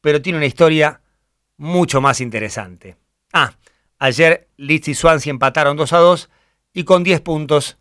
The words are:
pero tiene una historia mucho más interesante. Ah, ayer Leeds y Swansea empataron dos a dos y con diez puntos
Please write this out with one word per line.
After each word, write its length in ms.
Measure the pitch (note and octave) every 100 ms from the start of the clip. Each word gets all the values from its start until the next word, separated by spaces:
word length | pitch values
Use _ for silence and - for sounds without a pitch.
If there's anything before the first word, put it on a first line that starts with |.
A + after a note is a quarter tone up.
pero 220 | D3+ D3
tiene 160 | C#3+ E3
una 80 | D3
historia 540 | - E3 D#3 D3+ - _ _ _ _ _ _
mucho 440 | D3+ F3+ F3 C#3
más 200 | C#3 B2+
interesante. 760 | B2 A2 G#2+ G#2+ F#2+ F2 F#2 - _ _ _
Ah, 240 | F3+ C3+ _ _ _ _ _
ayer 500 | C3+ B2 E3 E3+ _ _
Leeds 320 | C#3 D#3+ -
y 60 |
Swansea 360 | C#3+ E3 D#3 D3
empataron 460 | C3+ C3+ D#3 D3 D3
dos 160 | C#3+
a 60 | E3+
dos 320 | F3 E3+ - _ _ _ _
y 100 | -
con 220 | D#3+ F3+
diez 160 | F3 E3+
puntos 580 | - D#3 D3 D3+ - -